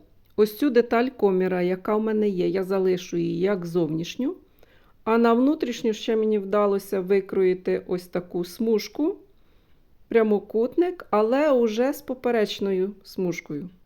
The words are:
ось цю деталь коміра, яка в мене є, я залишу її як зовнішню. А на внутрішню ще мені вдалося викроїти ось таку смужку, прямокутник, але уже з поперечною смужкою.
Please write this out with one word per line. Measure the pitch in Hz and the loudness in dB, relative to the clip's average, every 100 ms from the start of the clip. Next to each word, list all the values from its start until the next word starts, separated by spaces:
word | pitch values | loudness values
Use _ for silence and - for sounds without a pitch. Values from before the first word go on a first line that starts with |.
| - _ _ - | -16 _ _ 0
ось | 214 214 | 0 2
цю | 294 | 2
деталь | 233 233 233 254 | 2 2 0 0
коміра, | - 202 185 185 180 | 0 0 2 0 0
яка | 180 185 185 214 | -2 -2 -2 -2
в | |
мене | 220 214 208 | 0 0 0
є, | 185 175 | 0 -2
я | 185 | -2
залишу | 185 196 185 180 - 175 | -2 0 2 0 -2 -4
її | 170 170 | -2 -2
як | 190 202 170 | -2 -2 -2
зовнішню. | 175 156 160 170 - 262 370 _ _ _ _ _ _ | -2 -2 -2 -6 -6 -6 -6 _ _ _ _ _ _
А | - 233 | 0 4
на | 233 | 4
внутрішню | 233 262 311 247 233 233 | 4 2 0 -4 -2 -4
ще | 214 - 220 | -2 -2 0
мені | 220 214 | 0 0
вдалося | 196 208 202 196 196 196 | 0 0 2 0 -2 -4
викроїти | 180 202 190 190 185 185 190 185 - | 2 0 2 2 2 2 -2 -4 -2
ось | 180 - | -6 -6
таку | 180 175 175 180 | -8 -6 -6 -6
смужку, | - 226 214 - - 311 415 - _ _ _ _ _ _ _ _ | -4 0 0 -2 -4 -4 -4 -14 _ _ _ _ _ _ _ _
прямокутник, | 226 220 202 202 220 247 - 349 349 - | 2 4 2 0 -2 0 0 0 -2 -2
але | 208 220 262 311 | 0 2 2 4
уже | 262 233 214 254 | 4 2 2 -2
з | 285 | -2
поперечною | - 254 247 233 208 - 196 190 190 208 | -8 -6 -2 0 0 -2 -2 0 -2 -6
смужкою. | - - 180 - - 147 180 - | -14 -6 -4 -4 -8 -12 -12 -18